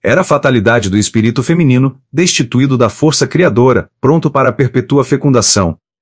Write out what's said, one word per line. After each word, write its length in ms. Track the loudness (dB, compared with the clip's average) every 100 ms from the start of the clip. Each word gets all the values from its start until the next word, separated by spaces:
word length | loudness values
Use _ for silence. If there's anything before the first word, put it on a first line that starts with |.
Era 180 | 0 -2
a 40 |
fatalidade 640 | 0 0 0 2 4 2 0
do 80 | 0
espírito 460 | 0 0 -2 -2
feminino, 560 | -2 0 2 2 0 -4 _
destituído 680 | -4 -2 -2 -2 -2 0 0
da 100 | -2
força 380 | 0 -2 0 -2
criadora, 640 | 0 0 2 2 0 -4 _
pronto 300 | 0 0 0
para 180 | -2 -2
a 40 |
perpétua 520 | -2 -2 -2 -2 -2
fecundação, 720 | 0 -2 0 0 0 0 -2 -6 _ _